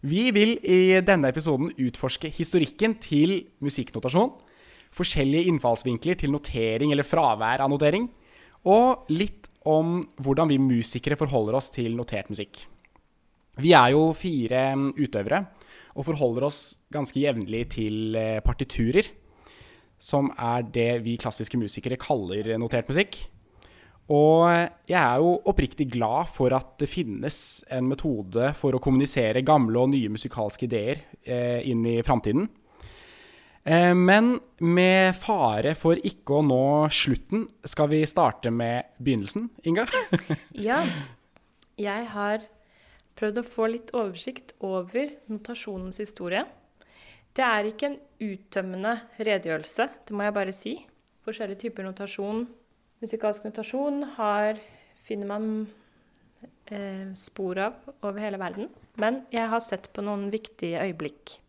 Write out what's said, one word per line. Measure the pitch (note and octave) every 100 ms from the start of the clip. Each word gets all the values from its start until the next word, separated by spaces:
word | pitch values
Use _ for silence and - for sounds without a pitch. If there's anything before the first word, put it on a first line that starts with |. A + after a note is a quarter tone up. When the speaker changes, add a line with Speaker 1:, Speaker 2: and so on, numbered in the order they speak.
Speaker 1:
Vi | C#3 F3 B3
vil | G#3 G#3+ A#3
i | - F#3 F#3 F#3
denne | F#3 F#3 C3+
episoden | C3 D#3+ C3+ E3
utforske | - B2+ - C3+ - D#3
historikken | - E3 F3+ D3+ - A3 A3
til | - D3 D#3+ G3 - _
musikknotasjon, | C#3+ C#3 A#2+ A2+ B2 D#3 B3 - _ _ - - _
forskjellige | - F3+ - C3+ D#3 F3
innfallsvinkler | D#3 A#2+ A#2 C3 A#2 E3+ F3+
til | D3
notering | C#3+ - A#2+ A2+ A2+ D3
eller | C#3+ C#3
fravær | D#3+ C3+ G#2+ A2 C3
av | C3+
notering, | C#3+ D3 F#3 A#3+ - _ - - _ F3+
og | G#3 B3 B3+ -
litt | D#3 G3+ - - _
om | D3+ D#3 D#3+ F3 D#3+ -
hvordan | C3+ C#3 D#3+
vi | C3+
musikere | C3+ A#2+ A2+ B2 C#3 C#3+
forholder | D3+ C3+ G#2+ B2+
oss | -
til | - A#2 A#2
notert | A#2+ G#2 -
musikk. | G#2 G2+ - - - _ _ _ _ _ _ _ -
Vi | D3+
er | D#3+ B2
jo | C#3+ D#3+
fire, | D#3 F#3 D3+ A2+ B2+ C3+ C3+
mm, | C#3
utøvere, | - C#3 G#2+ G2+ D#3+ F#3+ - - - - -
og | C#3
forholder | D3+ C3 A#2 C#3
oss | D3 - - _
ganske | D3+ C3+ C#3
jevnlig | D3 A#2 G2 A2+ A#2+
til, | - A2 G#2+ A2 A2
eh, | A2 A2
partiturer, | - - G#2 - A#2 D#3+ - - _ _ - - - - _ _
som | - C#3+ C#3 -
er | A#2+ A#2+
det | A#2 A#2+ A#2 A#2+
vi | A2+ A#2
klassiske | B2 - A2 B2
musikere | G#2+ - - B2+
kaller | - C#3 F2+ G2+ G#2+ A2+
notert | A2+ B2 A#2
musikk. | C#3+ G3+ - - - _ _ - - - _ -
Og | D3 D3+ D#3+ E3+ E3+ F3 - -
jeg | F3
er | C3+ B2+
jo | E3+ F3
oppriktig | - - C3+ - C#3
glad | A#2+ A2 C3 E3+
for | - B2+
at | B2+ - -
det | C#3+
finnes | - C3 G#2 C3 - - - -
en | B2+ B2+
metode | C3+ D#3 A2+ F#2+ A2 C3 C#3+
for | C#3+
å | B2+
kommunisere | C#3 C3 C#3 - A2+ A#2+
gamle | C3+ D#3 A2+ A#2
og | B2+
nye | C#3 A2
musikalske | G#2+ B2 - G#2+ -
ideer, | B2 A#2 G#2+ D3+ - - -
eh, | B2 B2 A#2+ C3
inn | A#2
i | A#2 A#2
framtiden. | - B2 G#2+ B2+ A3 - _ _ - - - - - - _ _ -
Eh, | E3 F3
men | F3+ F3+ G3+ A#3 B3 - _
med | E3+ F3 F#3 F#3+ F#3 F#3
fare | - G3+ B2 G#2+ C3 D#3+
for | E3 E3+
ikke | G3 - - C#3+
å | D3+
nå | B2+ C3+ D3 D3+
slutten, | - - A#2+ - G#3 A3 _ -
skal | - D3+
vi | D#3 D#3
starte | - F3+ - A#2+
med | A#2 A#2 A#2+ - _
begynnelsen, | C3 A#2+ G2+ G3+ A#3 -
Inga? | E3 E3+ A#3 C5 A#4 F#3
<laughs> | - D3+ -
Speaker 2:
Ja. | - G#3 C4+ D#4 D#3+ C3+ A#2+ _ _ _ _ _ -
Jeg | G3+ G3+ A#3
har | G#3 G3+ G#3+ G#3+ _ _ _ _ _ _ -
prøvd | G#3+ G#3+
å | A#3
få | - A3
litt | A#3 A#3
oversikt | B3 G#3 E3+ - B3+ - -
over | G3 F#3+ F3+ A#3+ C#4+ D4 -
notasjonens | G#3+ G#3+ A#3+ - F#3+ F#3 F#3+
historie. | G#3 - F3 F#3+ D#4 - _ _ _ _ - - _
Det | -
er | B3+ G#3+ G#3
ikke | A3 C#4+
en | C#4 - _
uttømmende | A3 F#3+ _ G3 F#3 F#3 G#3 A#3 - -
redegjørelse, | A3 G3 E3+ D#3 D#3 - B3 - -
det | G#3
må |
jeg | G#3
bare | G#3 F#3+
si. | F#3+ G#3+ D4+ - _ _ _ -
Forskjellige | A3 G#3 G3
typer | A#3 A3+ F#3+
notasjon. | F#3+ G3 - G3+ A3 A#3+ - _ _ _ _
Musikalsk | A3+ A3+ G#3+ G#3 A3
notasjon | A3 G#3+ B3+ C#4+ C#4+ C#4+ -
har, | G#3+ G#3 G#3 G#3+ - - _ _
finner | - G#3 G3+
man, | G#3 A3 G#3+ G#3+ - _ _ _ _ _ _ - _
eh, | - G3+ G3+ F#3+ F#3+
spor | F#3+ - - F#3+ F3+
av | G#3 B3 - -
over | G#3 G3+
hele | G#3+ G3
verden. | F3+ F#3+ C4 - _ -
Men | G#3+ C4 -
jeg | A#3+ A3+
har | A3+
sett | A3+ F#3 -
på | -
noen | G3+ G3+ G3+
viktige | A3 G#3+ - E3+ E3+
øyeblikk. | F#3+ E3 D3 - - -